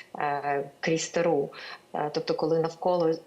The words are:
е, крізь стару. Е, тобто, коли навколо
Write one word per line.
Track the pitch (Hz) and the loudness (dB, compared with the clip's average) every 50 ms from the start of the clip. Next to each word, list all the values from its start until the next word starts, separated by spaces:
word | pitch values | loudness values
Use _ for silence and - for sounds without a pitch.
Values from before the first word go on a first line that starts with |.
| - - - - | -16 -12 -6 -4
е, | 147 147 143 143 139 143 143 139 135 147 - - | -2 -2 -2 -2 -2 -2 -2 -2 -2 -6 -8 -4
крізь | - 170 165 160 | 0 0 0 0
стару. | - - - 170 175 170 156 139 143 - - - - - - - - _ - | 0 -2 0 2 2 4 4 2 2 -2 -6 -12 -14 -16 -16 -18 -12 _ -4
Е, | - 151 151 - | -4 -2 -2 -2
тобто, | 160 - - 160 | -2 -2 -2 -2
коли | - 165 156 165 165 | 0 0 2 2 2
навколо | 160 160 - - - 185 180 175 165 160 160 160 - | 2 0 -2 -2 0 2 2 4 4 2 2 0 -4